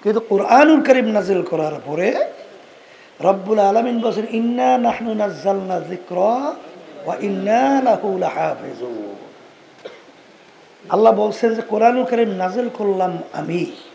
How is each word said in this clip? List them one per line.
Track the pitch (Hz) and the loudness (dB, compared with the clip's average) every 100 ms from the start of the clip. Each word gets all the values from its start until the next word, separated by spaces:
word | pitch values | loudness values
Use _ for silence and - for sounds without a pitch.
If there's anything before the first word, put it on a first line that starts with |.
কিন্তু | 202 214 | 0 -2
কোরআনুল | 226 196 196 240 294 311 | 0 -2 4 6 8 6
কারীম | - 262 | 6 4
নাজিল | 220 208 180 185 | 4 0 0 -2
করার | 170 160 156 151 131 | 0 -2 -4 -6 -8
পরে | 156 190 - - - - - - - - - - - | -4 -2 -2 -4 -6 -20 -20 -20 -20 -20 -20 -20 -2
রব্বুল | 165 196 185 214 | 0 0 0 2
আলামিন | 196 208 247 240 | 4 2 0 -2
বলেন, | 226 196 226 | -2 -4 -4
"ইন্না | 226 233 240 254 254 | -2 -2 0 2 2
নাহনু | 233 - 226 | 0 -2 -6
নাজ্জালনা | 214 208 160 190 196 190 180 | -2 -4 -2 -2 -2 -2 -6
যিকরা | 160 180 - 180 202 240 285 349 - - - - - | -6 -12 -8 0 0 0 -4 -8 -14 -20 -20 -14 -8
ওয়া | 208 | -6
ইন্না | 202 196 139 233 277 139 | -4 -4 0 2 2 2
লাহু | 170 160 - 190 | 2 0 0 -2
লাহাফিজুন।" | 165 - 160 - 98 - 123 113 101 98 - - - - - - - - - - - - - - - - 170 | -2 -2 -4 -4 -10 -10 -10 -10 -12 -14 -18 -20 -20 -20 -20 -20 -20 -20 -20 -20 -20 -20 -20 -20 -20 -20 2
আল্লাহ | 180 226 | 6 6
বলছেন | 202 208 - 233 | 6 0 0 -2
যে | 226 | -2
কোরআনুল | - 214 226 254 | -4 2 4 4
কারীম | 254 240 226 | 0 0 0
নাজিল | 190 185 202 240 | 0 -4 -2 -4
করলাম | - 208 190 185 170 - | -2 -2 0 -2 -4 -10
আমি | - 151 170 151 - - | -10 -4 -4 -4 -8 -20